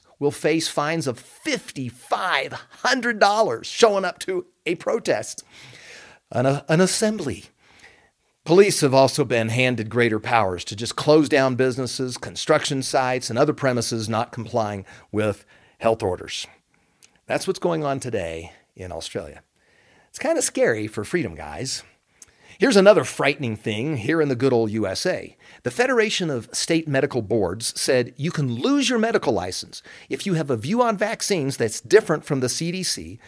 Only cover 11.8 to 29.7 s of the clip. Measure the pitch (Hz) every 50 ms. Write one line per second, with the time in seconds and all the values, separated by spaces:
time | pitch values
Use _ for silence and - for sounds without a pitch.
11.8 | 131 120 - - 131 127 120 - - 110 87 - - - 156 147 - - 147 135
12.8 | 127 - - 139 131 127 127 127 - - 113 120 151 151 143 - - 131 123 120
13.8 | 113 - 120 113 110 110 113 110 120 - - 120 107 107 117 117 110 104 104 98
14.8 | 92 - - - - _ - 104 107 107 98 - - _ _ _ _ _ _ -
15.8 | - 113 113 113 110 95 90 80 - - - - - - - _ _ _ _ _
16.8 | _ _ _ _ - _ _ _ _ - - 143 - 190 180 - - 180 170 160
17.8 | 151 143 135 135 131 127 113 101 87 82 80 82 82 87 - _ _ _ _ -
18.8 | 92 90 85 82 - - - 107 82 73 73 - - _ _ _ _ _ _ _
19.8 | _ _ _ _ _ _ - - - 294 330 330 - - - - 254 185 117 107
20.8 | 104 - - 113 104 - - 180 135 95 80 73 76 73 73 85 123 131 - -
21.8 | - - _ _ _ _ _ _ - - _ _ _ - - - 190 269 214 202
22.8 | 190 202 202 170 127 - - - 143 139 143 143 143 117 107 101 - 117 104 107
23.8 | 123 156 160 120 101 131 160 165 151 143 131 117 131 135 127 117 113 110 104 110
24.8 | 101 95 95 - - 185 170 101 87 82 - _ _ - - - - - - -
25.8 | 247 269 262 233 214 220 - - 185 156 139 117 107 - - - - - 170 160
26.8 | 160 151 139 135 143 135 - 123 107 92 120 110 95 85 92 113 - - - -
27.8 | - - 139 123 123 120 - - 139 175 - - 139 127 117 117 - 254 285 285
28.8 | 262 220 254 226 214 233 214 208 - 147 113 90 90 92 90 - - -